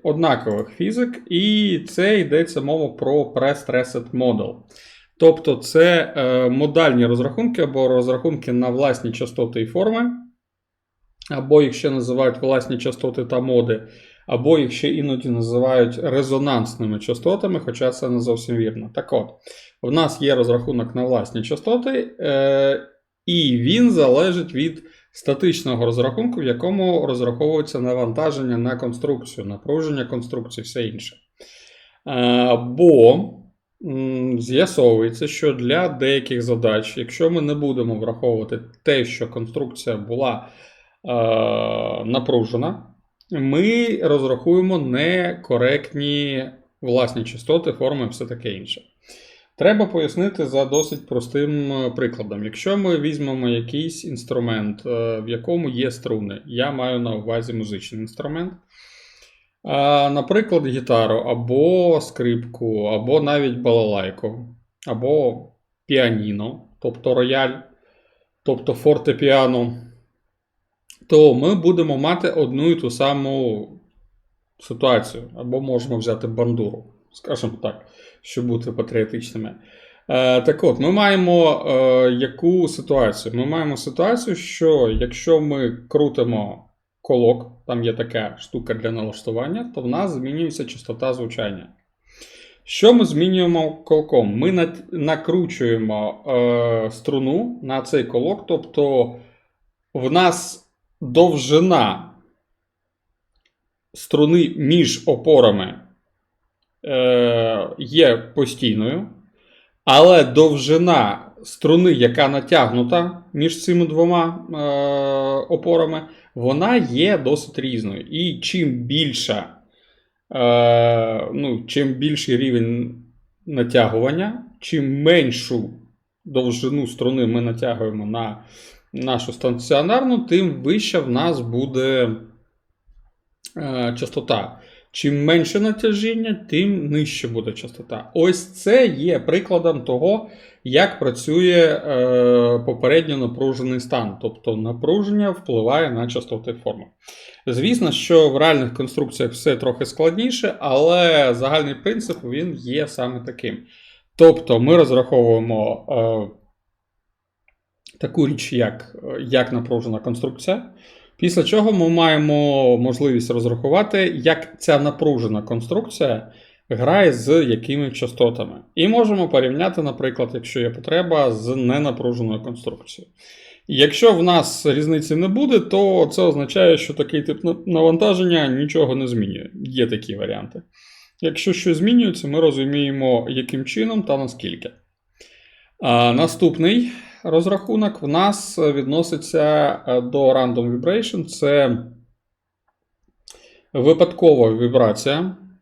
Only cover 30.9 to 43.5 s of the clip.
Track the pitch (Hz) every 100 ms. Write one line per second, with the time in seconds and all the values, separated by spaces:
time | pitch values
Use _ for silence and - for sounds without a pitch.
30.9 | 104 - - _ _ - - - _ _
31.9 | _ - 127 123 123 123 117 120 127 175
32.9 | 143 113 147 208 - - _ _ _ 180
33.9 | 131 131 131 127 123 120 131 - - 123
34.9 | 113 113 113 151 - 151 127 123 156 180
35.9 | 135 131 139 131 123 117 113 113 107 110
36.9 | - 117 - 165 170 147 147 147 127 117
37.9 | 110 110 113 127 113 110 113 117 _ -
38.9 | 139 120 - 120 127 117 147 131 - -
39.9 | 107 101 117 131 110 - - - _ _
40.9 | _ - 120 113 113 113 110 110 110 113
41.9 | 110 113 123 123 127 113 117 147 214 -
42.9 | _ _ _ _ 165 135